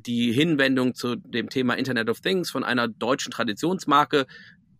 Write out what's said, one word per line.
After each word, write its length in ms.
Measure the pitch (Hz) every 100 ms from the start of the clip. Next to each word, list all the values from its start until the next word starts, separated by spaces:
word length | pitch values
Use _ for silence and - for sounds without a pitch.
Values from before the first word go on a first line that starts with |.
| -
die 260 | 120 120
Hinwendung 640 | 117 170 143 135 131 127
zu 220 | - 123 117
dem 320 | - 120 110
Thema 260 | 135 127
Internet 340 | 104 127 120 113
of 120 | 113
Things 300 | - 190 165
von 120 | 131
einer 240 | - 123 117
deutschen 460 | 104 117 139 -
Traditionsmarke. 960 | - 113 104 156 190 - 143 147 147 131 - - - _